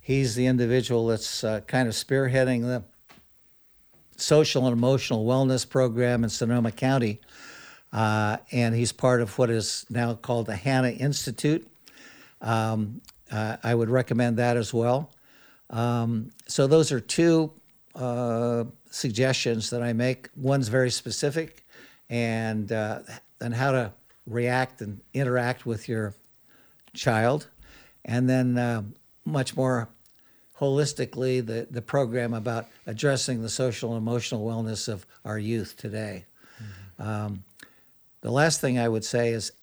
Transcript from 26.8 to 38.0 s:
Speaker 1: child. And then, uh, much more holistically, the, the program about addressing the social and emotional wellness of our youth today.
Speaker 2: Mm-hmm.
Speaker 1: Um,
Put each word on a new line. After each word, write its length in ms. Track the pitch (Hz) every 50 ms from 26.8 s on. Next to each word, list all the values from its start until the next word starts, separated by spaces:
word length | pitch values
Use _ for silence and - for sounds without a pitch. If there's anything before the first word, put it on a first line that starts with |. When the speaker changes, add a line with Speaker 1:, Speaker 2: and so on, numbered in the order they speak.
| _ - _
Speaker 1:
child. 540 | - - 135 113 110 113 120 139 151 - - _ _ - - - - - - _ _ _
And 260 | - 113 123 127 127
then, 260 | 127 127 127 127 123
uh, 260 | 123 123 120 117 113 104 104 - - _ _ _ _ _
much 320 | 156 156 139 131 - -
more 320 | - 131 127 127 120 117 - - _ _ _ _ _ _ _ _ _ _ _ - -
holistically, 840 | 147 139 135 143 151 143 147 - 131 113 - 117 127 131 127 127 117
the, 220 | 110 113 117 - -
the 140 | - 120
program 520 | 110 - - 143 135 113 117 123 120 117 117
about 320 | 113 104 120 117 113 - - - - _
addressing 560 | - 110 110 - 143 135 127 - - 127 117
the 60 | 113 113
social 480 | - - 131 127 107 - - 113 117
and 20 | 113
emotional 440 | 110 113 120 120 117 - - 110 107
wellness 420 | 113 113 113 113 110 110 101 - -
of 160 | 113 95 - _ _ _ _
our 140 | 107 107 107
youth 380 | 104 107 117 113 98 - -
today. 500 | - - 107 101 110 107 104 101 92 92 _ _ _ - - - -
Speaker 2:
Mm-hmm. 460 | 113 104 98 95 98 95 - - 101 107
Speaker 1:
Um, 360 | 110 107 107 107 101 95 95 _ _ _ - - _ _ _ _ _ _